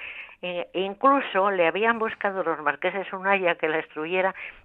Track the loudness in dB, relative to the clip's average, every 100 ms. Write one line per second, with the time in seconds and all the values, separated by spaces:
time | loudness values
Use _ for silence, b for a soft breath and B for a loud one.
0 | B B B -12 -8 -6 -6 -4 -4 2
1 | 4 4 2 2 2 4 2 4 2 2
2 | -2 -2 -2 -2 -2 0 0 0 -2 -2
3 | -6 -4 2 2 2 2 0 -2 -4 -8
4 | -2 0 0 B B B